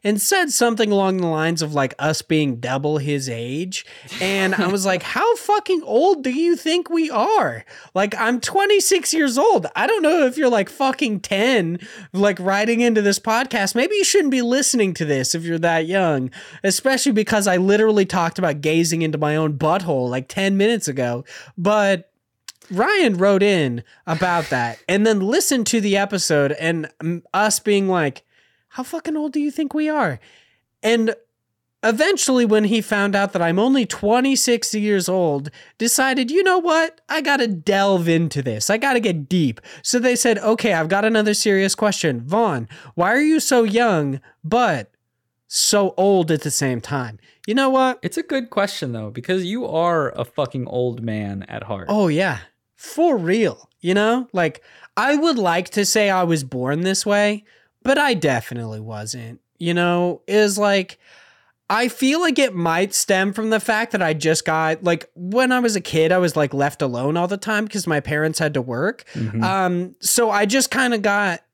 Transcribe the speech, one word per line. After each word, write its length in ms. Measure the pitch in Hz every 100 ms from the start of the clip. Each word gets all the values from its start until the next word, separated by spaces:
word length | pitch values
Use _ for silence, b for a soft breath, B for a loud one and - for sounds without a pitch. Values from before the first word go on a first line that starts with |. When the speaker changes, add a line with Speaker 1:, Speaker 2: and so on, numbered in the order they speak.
Speaker 1:
and 180 | 208 208
said 300 | - 381 330
something 400 | - 240 220 220
along 260 | 202 190 185
the 100 | 170
lines 340 | 156 160 165
of, 120 | 151
like, 220 | 147 135 -
us 240 | 147 151
being 360 | - 156 143 120
double 380 | 120 135 147 151
his 320 | 139 143 131
age. 560 | 117 120 143 185 - - B B B
And 340 | 185 196 190
I 140 | 190 185
was 180 | 196
like, 180 | 190 185
Speaker 2:
<laughs> 120 | -
Speaker 1:
"How 200 | 247 440 466
fucking 440 | - 415 415 359
old 380 | 311 220 359 330
do 80 | 262
you 260 | 254 339 339
think 320 | 330 349 339
we 200 | 330 311
are? 540 | 247 302 427 160 113 - B B
Like, 180 | 185 208 220
I'm 220 | 226 247
twenty-six 720 | - 392 403 415 - 370 -
years 240 | 320 285 240
old. 300 | 415 320 165
I 140 | - 254
don't 160 | 440
know 220 | 311 339 262
if 100 | 262
you're, 120 | 269
like, 200 | 226 190
fucking 520 | - 269 262 262 202
ten, 580 | - 196 240 240 170 175 B B 185
like, 260 | 185 202 185
writing 400 | 180 196 220 233
into 200 | 240 214
this 180 | 202 196
podcast. 540 | - 226 262 233 196
Maybe 220 | 233 320
you 80 | 415
shouldn't 280 | 381 403 294
be 100 | 254
listening 520 | 233 262 269 247 196
to 100 | 170
this 280 | 156 139 127
if 100 | 165
you're 160 | 170 165
that 280 | 170 165 160
young, 420 | 190 175 143 127 B B B
especially 520 | 196 190 269 262 285
because 340 | 220 214 214 202
I 80 |
literally 500 | 180 185 208 220 208
talked 320 | 190 185 165 175
about 220 | 175 147
gazing 420 | 156 165 170 165
into 160 | 160 151
my 200 | 151 151
own 200 | 156 143
butthole, 520 | 156 190 175 139 123
like, 180 | 127 131
ten 300 | - 196 196
minutes 320 | 208 226 -
ago." 340 | 131 120 120 - B B -
But 540 | 175 214 202 185 - _ _ _ - _ _
Ryan 480 | 185 277 415 285 180
wrote 240 | 196 196
in 380 | 202 185 139 120 - b
about 440 | - 160 180 170 151
that 260 | 127 120 113 -
and 180 | 196 220
then 140 | 208
listened 440 | 190 311 - 269 208
to 120 | 233
the 160 | 202 196
episode 540 | 202 202 - 151 143
and, 360 | 147 160 170 151 _
mm, 220 | 160 170 _
us 260 | 185 214 -
being 280 | 208 202 196
like, 360 | 180 147 - _ _ _ _ _
how 140 | -
fucking 340 | 254 330 330 311
old 160 | 294
do 60 | 302
you 120 | 294
think 220 | 285 294
we 160 | 302 302
are? 300 | 302 196 120 b b b b b _
And 320 | 220 233 220 - _ _ _ _ _ _
eventually, 640 | 220 220 330 392 - 254
when 200 | 233 214
he 160 | 208 226
found 340 | 208 208 202
out 180 | 196 196
that 80 | 185
I'm 180 | 170 180
only 260 | 240 269
twenty-six 880 | 220 - 202 240 269 269 - 233 -
years 340 | 214 208 202 180
old, 400 | 185 170 139 143 B B _
decided, 520 | 233 - 269 262 240
"You 120 | 339
know 160 | 381 370
what? 420 | 339 320 330 _ -
I 120 | 311
gotta 260 | 285 285 233
delve 600 | 175 156 196 196 190 170
into 340 | 165 165 143
this. 280 | 127 107 -
I 80 | 220
gotta 220 | 277 247
get 300 | 214 170 135
deep." 320 | 180 143 110 B B
So 180 | - 247
they 160 | 247
said, 220 | 247 247 220
"Okay, 340 | 214 226 233
I've 160 | 170 160
got 160 | 196
another 280 | 220 220 208
serious 420 | 208 220 196 196
question. 460 | - 214 185 160 123
Vaughn, 460 | 123 208 226 135 113 B 131
why 160 | - 180
are 80 | 254
you 180 | 302 320
so 240 | - 247
young, 560 | 226 220 240 175 143 135 b b
but 480 | 160 233 233 143 104 _ _ _ _ _ _
so 460 | - - 208 190 -
old 340 | 196 196 165
at 100 | 156
the 100 | 151
same 300 | - 139 120
time?" 380 | - 143 120 107 b b -
You 80 |
know 140 | 240 269
what? 260 | 262 262 254
Speaker 2:
It's 140 | - -
a 60 |
good 280 | - 269 233
question, 400 | - 196 - 135
though, 180 | 113 107
because 340 | 120 123 185
you 220 | 180 226
are 440 | 233 160 175 165 139
a 120 | -
fucking 440 | 131 - 135 135 123
old 340 | 123 123 117
man 420 | 117 107 101 98 95
at 160 | 110
heart. 240 | 104 98 90
Speaker 1:
Oh, 180 | 208 185
yeah. 320 | 151 190 110 - _ _
For 420 | _ - - 339 240
real. 540 | 165 214 190 - _ _
You 140 | 175
know? 320 | 196 214 240 247
Like, 280 | 185 160 - B B B
I 200 | - 247
would 240 | 294 330 254
like 300 | 185 170 180
to 140 | 208
say 280 | 202 220 202
I 120 | 185
was 180 | 175 160
born 380 | 135 131 127 151
this 260 | 180 190 208
way, 380 | 202 208 208 b b b _
but 160 | 247 277
I 160 | 285
definitely 640 | 208 147 120 - 120 113 107
wasn't. 600 | 110 107 107 123 113 120 _ _
You 160 | 170
know, 480 | 175 175 175 180 165 -
is 320 | 208 214 196
like, 400 | 208 196 185 - b b b b b b -
I 160 | 208 247
feel 340 | - 262 311
like 160 | 349 269
it 160 | 262
might 400 | 185 170 165 196
stem 400 | - - 190 190
from 160 | 196 220
the 100 | 220
fact 340 | 220 214 233
that 100 | 226
I 100 | 170
just 320 | 160 156 160
got, 380 | - 160 160 160
like, 260 | 180 170 -
when 360 | - 180 226 254
I 80 | 254
was 160 | 240
a 60 | 208
kid, 300 | - 160 160
I 80 | 185
was, 160 | 180
like, 180 | 156 139
left 300 | 139 139 -
alone 340 | 139 120 139 170
all 100 | 180
the 80 | 202
time 300 | 208 214 214
'cause 200 | 208 170
my 120 | 151
parents 380 | - 151 156 156
had 160 | 156
to 80 | 139
work. 440 | 123 120 175 262 -
Speaker 2:
Mm-hmm. 280 | - 113 110
Speaker 1:
Um, 520 | 113 190 180 175 180 -
so 280 | - - 226
I 160 | 202
just 240 | 208 262 254
kinda 300 | 254 247 233
got 420 | 202 202 196 170 _